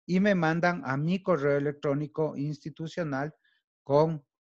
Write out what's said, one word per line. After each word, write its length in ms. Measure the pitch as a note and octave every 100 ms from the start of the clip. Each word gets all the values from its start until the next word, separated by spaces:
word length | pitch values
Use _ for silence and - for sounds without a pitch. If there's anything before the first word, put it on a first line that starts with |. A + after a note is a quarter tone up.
| -
Y 140 | F#3
me 160 | G#3 F#3+
mandan 460 | D#3+ E3 F3 F3
a 140 | B2 C3+
mi 260 | D#3 F#3
correo 340 | F#3 E3 C#3+ C#3+
electrónico 800 | C#3+ C#3+ D3+ C#3+ D3+ - D3+ B2
institucional 1000 | C#3+ D3+ D#3+ - D#3+ - E3 C3+ D3 - _ _ _ _
con 420 | - C#3 D#3+ D#3 - _